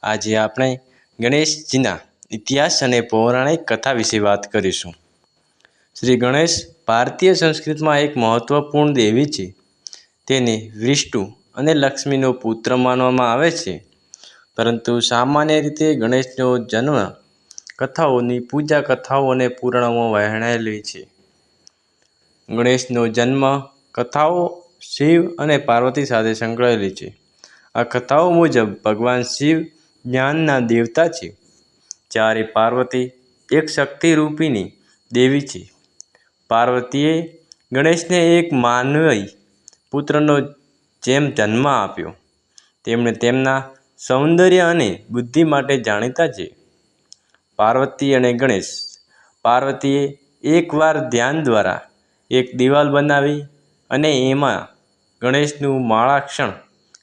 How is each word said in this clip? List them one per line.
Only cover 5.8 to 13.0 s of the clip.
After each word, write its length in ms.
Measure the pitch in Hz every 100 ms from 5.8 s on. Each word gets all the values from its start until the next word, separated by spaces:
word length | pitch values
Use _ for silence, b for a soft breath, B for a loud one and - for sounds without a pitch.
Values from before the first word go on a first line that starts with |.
| _ -
શ્રી 180 | 123 123
ગણેશ 380 | 123 139 170 - - _ -
ભારતીય 460 | 113 127 - 185
સંસ્કૃતિમાં 680 | 175 165 156 - 151 156 147
એક 180 | 147 139
મહત્વપૂર્ણ 760 | 113 117 - 143 147 147 147
દેવી 320 | 139 107 113 147
છે. 300 | - 95 - _ _ B B B B -
તેને 440 | 135 123 110 107 104
વિષ્ણુ 580 | 113 139 - 117 98 - _ -
અને 180 | 147
લક્ષ્મીનો 600 | 156 139 135 147 135 131
પુત્ર 420 | 123 113 113 - 127
માનવામાં 560 | 127 127